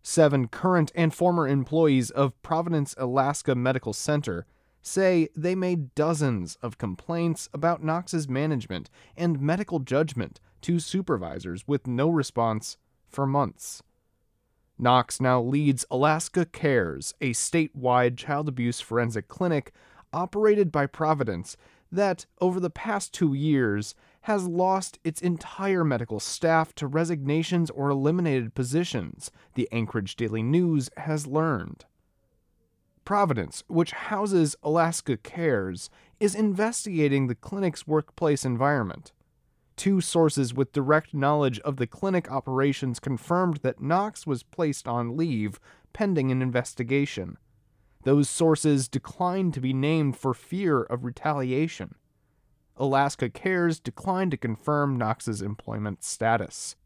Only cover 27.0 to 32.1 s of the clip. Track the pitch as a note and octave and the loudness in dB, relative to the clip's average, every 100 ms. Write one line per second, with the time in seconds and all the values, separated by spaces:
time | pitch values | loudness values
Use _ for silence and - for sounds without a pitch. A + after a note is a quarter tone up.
27 | E3 E3 C3+ D3+ E3 F3 D#3+ - C#3 C#3 | 0 -2 0 0 2 0 0 0 0 2
28 | C#3 F3 E3+ C3+ A2+ - B2 D3 F3 A#2+ | 2 2 2 0 -2 -4 0 0 0 -4
29 | E2+ - - _ _ - A#2+ A#2 A2 A#2 | -6 -10 -16 _ _ -4 -2 -2 -2 -4
30 | F#2+ - A2+ A2 A2+ D#3+ F3 D#3 B2+ - | -6 -4 -4 -2 2 2 4 2 0 -8
31 | D3+ D3+ D3 C#3+ D#3+ B2 - - - _ | -4 -4 -2 0 0 -2 -4 -14 -20 _
32 | _ | _